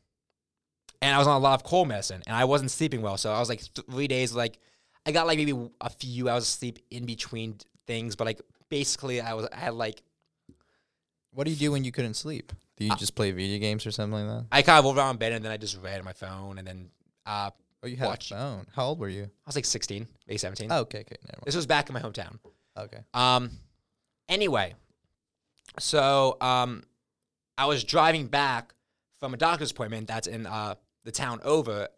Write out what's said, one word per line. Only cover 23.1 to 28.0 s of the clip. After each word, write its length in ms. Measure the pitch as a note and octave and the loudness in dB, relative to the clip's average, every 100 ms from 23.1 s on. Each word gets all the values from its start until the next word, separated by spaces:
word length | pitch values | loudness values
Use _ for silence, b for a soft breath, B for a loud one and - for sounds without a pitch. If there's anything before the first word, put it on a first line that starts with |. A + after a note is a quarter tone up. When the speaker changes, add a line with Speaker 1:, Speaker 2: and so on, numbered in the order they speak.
Speaker 1:
Um, 360 | B2 B2+ B2+ B2 - - _ _ _ _ _ - | 4 6 6 4 -8 -20 _ _ _ _ _ -2
anyway, 480 | G3 G3 A#2 F2+ G2+ _ _ _ _ _ _ _ _ - - | 0 2 2 0 -6 _ _ _ _ _ _ _ _ -18 -8
so, 580 | - D3+ C3+ C#3 C3 - | 0 4 6 6 4 2
um, 420 | B2+ B2+ B2 A2+ - _ _ _ _ _ _ - | 2 2 2 -4 -14 _ _ _ _ _ _ 0
I 80 | C#3+ | 2
was 180 | C#3 | 2
driving 440 | G#2 E3 | 2 4